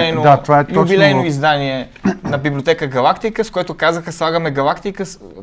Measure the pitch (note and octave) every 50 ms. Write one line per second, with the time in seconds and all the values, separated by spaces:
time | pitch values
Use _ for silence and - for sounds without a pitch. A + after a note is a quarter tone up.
0 | E3+ E3 E3 D#3+ D3+ D3 C#3+ C3 - - D3 C#3+ C#3+ - F3 F#3+ F#3+ E3+ G3 F#3+
1 | G3 - - - - E3 D3 C#3 C#3+ D#3 D3+ C#3+ C#3+ C3+ C3 C3 B2 - - -
2 | - G3 F#3 - - - C#3 C#3 C#3 D3+ C#3+ C#3 C3+ E3 D#3+ D#3+ D#3+ C#3 B2+ B2+
3 | B2 D3+ F#3 - - A3 A3 - G#3+ G#3+ - F#3 F3+ - D#3 - D#3+ D#3 E3+ E3+
4 | E3 F3+ D3+ - E3 D#3+ E3 E3+ E3 D#3 C3+ C#3 C#3 C#3+ E3+ E3+ - G3+ F#3+ -
5 | F#3+ - - - - F2+ D#2+ -